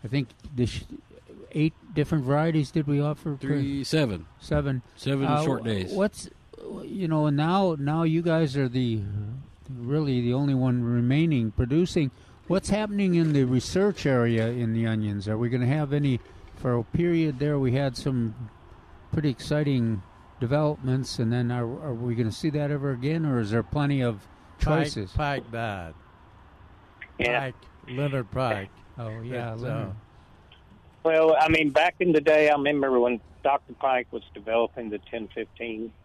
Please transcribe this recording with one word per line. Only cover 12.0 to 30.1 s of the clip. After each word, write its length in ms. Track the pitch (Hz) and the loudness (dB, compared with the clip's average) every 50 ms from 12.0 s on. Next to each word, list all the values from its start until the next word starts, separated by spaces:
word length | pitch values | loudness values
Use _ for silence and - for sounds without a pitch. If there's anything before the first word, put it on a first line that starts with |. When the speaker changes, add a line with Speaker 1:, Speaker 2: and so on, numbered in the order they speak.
| 147 131 - - - - - - - | 0 0 -2 -8 -20 -20 -20 -20 -4
Speaker 1:
What's 220 | - 170 190 - - | -2 -2 0 2 0
happening 460 | 202 214 214 214 202 202 202 185 175 | 0 0 0 -2 0 0 2 4 4
in 160 | 170 165 160 | 4 4 4
the 140 | 147 143 131 | 4 4 4
research 600 | 123 127 127 - - - 180 196 208 190 - - | 4 2 0 0 0 2 2 2 2 2 0 0
area 440 | 147 131 123 120 117 117 113 110 113 | 2 4 4 4 4 2 2 0 0
in 240 | 120 123 120 113 113 | 0 -2 -2 0 0
the 120 | 113 113 | 0 0
onions? 420 | 113 110 110 107 104 101 101 95 107 | 0 0 0 -2 -2 -4 -4 -4 -4
Are 80 | 110 | -2
we 120 | 110 120 117 | -2 -2 -2
gonna 160 | 123 123 123 | 0 0 2
have 280 | 120 143 156 151 135 143 | 2 2 0 0 0 0
any, 260 | 147 143 139 127 117 - - - - - - - | 0 2 2 0 0 -4 -12 -20 -20 -20 -20 -16
for 200 | - - 127 123 | -6 -2 0 0
a 60 | 120 113 | 0 -2
period 560 | - - 160 170 175 170 165 160 156 135 127 | -2 -2 0 2 2 2 2 2 0 0 -2
there, 180 | 147 147 147 | -2 0 0
we 140 | 143 135 127 | 2 2 2
had 260 | 120 135 143 135 120 | 2 2 0 -2 -4
some 380 | - - 139 131 123 117 110 107 - 117 107 - - - - - - - - - - - - | -4 -4 -2 -2 0 -2 -2 -4 -8 -14 -14 -14 -20 -20 -20 -20 -20 -20 -20 -20 -20 -10 -4
pretty 180 | - 160 151 151 | -4 0 0 0
exciting 720 | 120 - - - 147 151 151 143 135 127 117 113 110 98 92 - - - - - - - | -2 -2 -4 -2 0 0 2 2 2 2 2 0 -2 -4 -6 -12 -20 -20 -20 -20 -8 -6
developments, 800 | 127 117 143 151 156 147 151 - 135 131 127 135 131 - - | -2 0 0 2 2 0 -2 -2 -2 -2 0 0 -2 -4 -4
and 140 | - 120 113 120 | -2 0 0 0
then 180 | 123 123 120 | 0 0 -2
are, 120 | 123 123 120 | -2 -2 -4
are 300 | 113 127 - - 147 120 | -4 -6 -8 -8 -8 -6
we 200 | 113 120 123 117 | -4 -4 -4 -2
gonna 180 | 113 120 110 | 0 -2 -2
see 180 | - - - 160 | -2 -4 -4 -4
that 180 | 143 147 147 139 | -2 -2 -2 -2
ever 220 | 147 139 139 143 | -4 -2 -2 -4
again, 340 | 131 120 127 143 160 165 156 | -4 -2 -2 -2 -2 0 0
or 140 | 147 131 120 | 0 0 0
is 100 | 110 101 | 0 0
there 120 | 110 117 110 | 0 -2 -2
plenty 380 | - - 151 147 143 143 135 | 0 -2 -2 0 0 0 2
of 260 | 123 120 113 98 - - - - - - - - | 0 0 -2 -4 -10 -20 -20 -20 -20 -20 -4 -2
Speaker 3:
Pike, 240 | - 151 151 165 156 | 0 2 2 2 2
Speaker 1:
choices? 260 | - - 117 101 92 - | 0 -4 -6 -8 -6 -4
Speaker 3:
Pike 380 | - 151 143 143 127 - 113 | -2 -2 -2 -2 -4 -6 -8
died. 420 | 113 113 117 110 101 95 87 82 80 - - - - - - - - - - - - - - - - - - - - - - - - | -6 -6 -4 -4 -6 -6 -10 -12 -14 -18 -20 -20 -20 -20 -20 -20 -20 -20 -20 -20 -20 -20 -20 -20 -20 -20 -20 -20 -20 -20 -20 -20 -6
Speaker 4:
Yeah. 220 | - 123 120 123 123 | -4 -2 0 0 0
Speaker 3:
Pike, 160 | 135 131 - - - - - - - | -2 -4 -8 -12 -20 -20 -20 -20 -14
Leonard 420 | - 127 131 147 143 135 135 117 98 | -10 -6 -4 -4 -2 -2 -4 -6 -4
Pike. 380 | - 131 131 120 110 101 98 98 - - - - - | -4 -4 -2 -2 -2 -4 -6 -12 -16 -20 -20 -20 -16
Speaker 1:
Oh, 240 | - 117 110 110 113 | -12 -12 -10 -10 -10
yeah, 300 | 113 120 127 123 120 117 | -10 -8 -8 -8 -8 -8
Speaker 3:
That, 80 | 113 113 | -8 -8
Speaker 1:
Leonard. 280 | 120 123 110 113 107 98 | -8 -6 -6 -6 -6 -8
Speaker 3:
uh, 40 | 101 107 - - | -10 -14 -16 -20